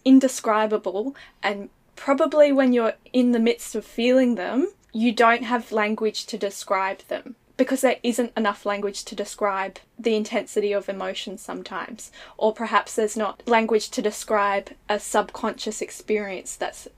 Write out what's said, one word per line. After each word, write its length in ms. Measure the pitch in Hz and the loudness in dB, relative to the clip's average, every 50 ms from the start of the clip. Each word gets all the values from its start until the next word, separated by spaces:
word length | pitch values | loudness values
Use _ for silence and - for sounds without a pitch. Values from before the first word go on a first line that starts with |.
| - | 4
indescribable, 1120 | 262 262 262 269 254 - - - 233 214 214 214 214 214 208 214 196 180 196 220 269 277 - - - _ _ | 8 8 8 8 6 0 -2 -2 0 2 2 2 2 0 -2 -2 -4 -4 -4 -4 -6 -8 -12 -14 -20 _ _
and 280 | - 196 208 202 202 - _ _ _ _ _ | -4 -4 -4 -6 -8 -14 _ _ _ _ _
probably 560 | - - - 277 269 320 294 302 302 294 294 | -6 -2 0 2 2 2 4 6 6 6 8
when 220 | 277 269 269 254 247 | 6 6 4 4 4
you're 200 | 240 226 214 - - - - - | 4 2 2 0 -4 -6 -2 2
in 180 | 254 247 247 | 2 4 4
the 80 | 240 233 | 4 4
midst 340 | 226 233 233 - - - - | 2 2 0 -2 -4 -10 -8
of 120 | 214 202 | -10 -10
feeling 500 | - - - 233 247 254 262 262 247 233 | -8 -4 0 2 4 6 6 4 4 2
them, 340 | 180 180 190 214 247 330 403 - _ _ _ | 0 -2 -2 -2 0 0 -2 -4 _ _ _
you 220 | - 220 226 247 214 | -4 0 0 2 4
don't 300 | 226 233 226 233 240 254 | 6 6 6 4 4 0
have 280 | 220 247 233 233 - | -2 -2 -2 -2 -2
language 540 | 214 220 208 208 220 214 220 214 214 - - | -2 0 0 0 0 -2 -2 -2 -2 -4 -8
to 120 | - - 202 | -10 -8 -6
describe 640 | 214 196 - - - - 202 190 190 190 196 - - - | -6 -6 -6 -8 -6 -4 -2 -2 -2 -2 -6 -8 -10 -10
them 280 | - - - - 233 - _ _ _ | -10 -10 -10 -12 -20 -20 _ _ _
because 240 | - 262 - 269 262 | 0 0 0 2 2
there 180 | - 254 - - - | 2 2 2 0 0
isn't 300 | 240 226 - 240 226 - | -2 0 0 -2 -2 -2
enough 300 | 226 226 202 208 - - | -2 0 0 -2 -2 -2
language 400 | 208 202 202 208 202 202 - - | -4 -4 -2 -4 -6 -6 -8 -12
to 100 | - 220 | -10 -8
describe 640 | 190 208 - - - 214 202 190 190 190 190 185 - - _ _ - | -8 -8 -8 -6 -2 -2 -2 0 -2 -4 -6 -8 -14 -20 _ _ -4
the 180 | 220 233 220 | -2 0 0
intensity 580 | 214 214 - - 214 - - - 220 202 208 202 | 0 0 -2 -4 -4 -4 -4 -2 -2 0 0 0
of 160 | 202 190 - | -2 -2 -4
emotion 480 | 196 190 190 185 196 - - 214 190 208 | -6 -6 -6 -6 -6 -8 -8 -10 -12 -12
sometimes, 760 | - - 175 180 185 - 196 175 - - 240 - - - - - - - - - | -12 -12 -10 -10 -10 -10 -10 -10 -10 -10 -12 -16 -18 -20 -20 -20 -20 -20 -6 -2
or 160 | - 220 220 | 0 0 0
perhaps 420 | - 233 202 226 208 - - - | -2 -4 -2 0 0 -2 -2 -2
there's 200 | - 220 208 - | -2 -2 -2 -2
not 260 | 226 214 190 - - - | -4 -4 -4 -6 -6 -2
language 440 | 233 240 226 226 220 233 214 - - | 2 2 2 4 4 2 0 0 -2
to 120 | - - | -4 -4
describe 680 | 196 208 214 - - - 220 208 202 202 196 202 196 - - - _ - | -4 -4 -4 -6 -4 -2 0 2 2 2 0 -2 -4 -6 -12 -12 _ -4
a 100 | 208 202 | -4 -4
subconscious 840 | - - - 214 202 - - - - 220 - - - 220 214 - | -4 -2 0 0 0 -2 -4 -6 -6 -6 -6 -6 -8 -8 -8 -8
experience 760 | 214 - - - - - 214 208 208 196 190 170 - - - - | -8 -10 -12 -10 -6 -4 -4 -4 -4 -6 -10 -10 -12 -12 -10 -8
that's 320 | 185 - - - - - - | -8 -8 -10 -12 -18 -20 -20